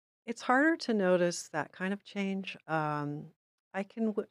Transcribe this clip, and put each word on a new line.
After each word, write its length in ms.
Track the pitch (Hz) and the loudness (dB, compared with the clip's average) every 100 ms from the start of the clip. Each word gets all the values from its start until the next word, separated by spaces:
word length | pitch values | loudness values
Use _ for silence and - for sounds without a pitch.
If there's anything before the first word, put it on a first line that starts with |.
| _ _ - | _ _ -12
It's 160 | 233 | -4
harder 340 | - 254 311 330 | 2 4 4 2
to 160 | - | 0
notice 540 | 220 185 180 175 170 - | 2 4 4 4 0 -6
that 200 | 156 - | -6 -6
kind 200 | - 185 | -6 -6
of 100 | 202 | -6
change. 520 | - 202 196 196 190 - - | -8 -4 -4 -4 -6 -12 -4
Um, 600 | 160 151 147 147 147 156 _ _ _ _ | -2 0 0 -2 -6 -10 _ _ _ _
I 80 | 190 | -8
can 240 | 202 - 220 | -6 -2 -2
wi-, 220 | 214 190 | -2 -4